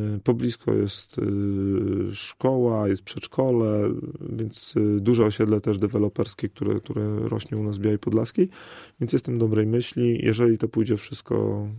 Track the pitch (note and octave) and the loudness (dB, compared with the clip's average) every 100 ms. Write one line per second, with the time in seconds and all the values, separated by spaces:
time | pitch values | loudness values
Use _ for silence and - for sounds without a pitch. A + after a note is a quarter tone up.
0 | G#2+ G#2 A2 A#2+ B2 - - G#2+ G#2 - | -2 -2 0 0 -2 -2 0 0 0 -4
1 | - - G#2+ G2+ G2+ G2 G2 G2 G2 G2 | -10 -6 -2 -2 -2 -2 0 0 0 -2
2 | G2 G2 - - B2+ C3 A#2+ A2 G#2 G2 | -4 -6 -12 -2 0 2 2 2 0 0
3 | - - - - C3 A#2+ A2 G#2+ G#2 A#2 | -4 -12 -6 -2 2 2 2 2 0 -2
4 | - - G2 A#2 A2 - - - G#2 G#2 | -8 -10 -10 -6 -8 -8 -4 0 2 2
5 | G2+ A#2 G#2+ G#2 G#2+ G#2+ A2 G2+ G2+ A2+ | 4 4 4 4 2 2 2 0 0 2
6 | G#2 - - - G2 - G2+ G#2 - A2 | 0 0 -4 -4 -8 -4 -2 -2 -4 -4
7 | G#2 G#2+ A2+ A2 - A2 G#2+ G2 G#2+ G#2 | -4 -2 -4 -4 -4 -4 -4 -2 0 0
8 | - A2 A2+ - F#3 - - - - - | 0 0 0 2 0 0 -20 -20 -20 -8
9 | A#2+ B2+ - A#2+ A2+ G#2+ G#2+ A#2 A#2+ - | -2 -2 -2 0 2 2 2 0 -2 0
10 | A#2+ A#2 A#2 A2 A#2+ A2+ - - A2+ G#2+ | 0 2 0 4 4 4 0 0 0 -2
11 | - - - A#2 G#2+ G#2 G#2 | -4 -14 -4 -2 0 -2 -6